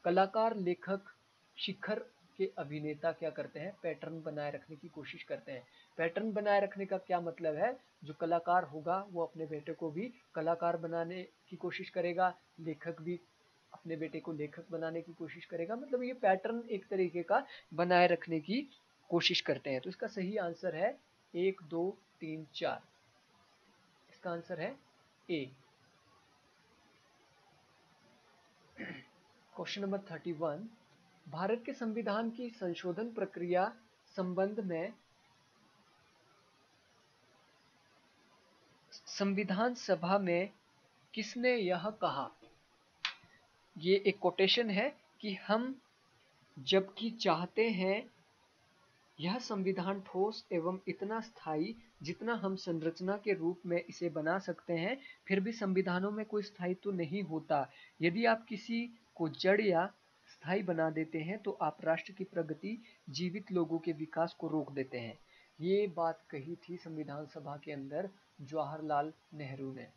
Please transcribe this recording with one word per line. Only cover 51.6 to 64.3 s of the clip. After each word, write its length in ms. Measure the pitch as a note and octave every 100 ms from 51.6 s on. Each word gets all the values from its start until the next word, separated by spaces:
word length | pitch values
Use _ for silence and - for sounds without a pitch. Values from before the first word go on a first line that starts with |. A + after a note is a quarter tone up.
| F#3 A3+ - _
जितना 320 | D3 F3 A3
हम 220 | A3+ G3 F#3+
संरचना 600 | F#3 E3 D#3+ E3 F3+ G3+
के 160 | G#3
रूप 280 | F#3+ E3 F3+ F3+
में 180 | F3
इसे 240 | E3+ - F3
बना 300 | D#3 D#3 F#3+
सकते 340 | F#3+ E3 -
हैं, 280 | E3+ F3+ C4+ - - -
फिर 120 | F#3+
भी 120 | G3
संविधानों 580 | A3+ G3 F#3 F#3 F3+ G3
में 160 | G#3 G#3
कोई 160 | G#3
स्थायित्व 500 | G3 - F3+ F#3 G3+
नहीं 300 | F#3 D#3+ G3
होता। 480 | F3 D#3+ D3+ D3 C3 - - _
यदि 220 | E3 F3+
आप 200 | A#3 A3+
किसी 460 | - G#3 - A#3 A#3+ - _
को 140 | - D#3+
जड़ 320 | C3+ F#3 G#3
या 320 | G#3+ E3 F#3+ - _ _ -
स्थायी 360 | - D3+ G3
बना 280 | F#3 E3 D#3+
देते 280 | D#3 D#3+ E3
हैं, 200 | D#3+ G#3
तो 140 | G3+
आप 260 | - D#3 -
राष्ट्र 280 | D#3+ E3 -
की 120 | F#3+
प्रगति, 580 | F#3+ F3+ D#3 D#3 G3 A3+ - - -
जीवित 420 | C#3 F3+ G3 F#3+
लोगों 260 | F#3 D#3 E3
के 140 | E3+
विकास 420 | D3+ D#3 D#3+ F3